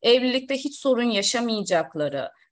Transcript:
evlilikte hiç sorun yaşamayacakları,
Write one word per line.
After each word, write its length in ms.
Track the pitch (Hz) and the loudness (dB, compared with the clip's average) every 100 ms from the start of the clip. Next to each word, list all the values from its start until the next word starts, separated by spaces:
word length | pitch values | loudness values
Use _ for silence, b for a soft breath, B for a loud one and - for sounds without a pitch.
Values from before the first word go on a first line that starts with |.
evlilikte 540 | 233 254 254 254 262 269 | 4 4 4 -2 -2 -4
hiç 200 | 277 - | -4 -2
sorun 340 | 277 240 240 | 0 2 2
yaşamayacakları, 1200 | 202 202 233 233 220 196 175 165 160 147 139 - b b | 0 0 0 -2 -2 0 0 0 -4 -4 -4 -8 b b